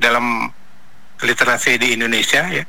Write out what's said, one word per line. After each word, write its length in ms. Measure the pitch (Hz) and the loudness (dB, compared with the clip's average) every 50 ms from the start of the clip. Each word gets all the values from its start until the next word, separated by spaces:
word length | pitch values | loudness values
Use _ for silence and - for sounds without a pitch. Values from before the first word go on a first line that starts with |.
dalam 480 | 120 120 117 120 120 120 117 113 117 - - - - - - - - - - - - - - - | 2 2 4 2 2 0 -2 -2 -4 -6 -8 -12 -14 -14 -14 -14 -14 -14 -14 -14 -14 -12 -8 -4
literasi 560 | 120 120 117 - 127 123 120 117 - 135 123 | 0 0 2 2 4 2 2 2 2 2 2
di 240 | 117 120 123 117 113 | 2 2 0 0 0
Indonesia, 480 | 117 113 117 110 110 - 135 139 165 185 | 0 0 0 0 2 2 2 2 2 0
ya, 160 | 165 - - | -2 -4 -4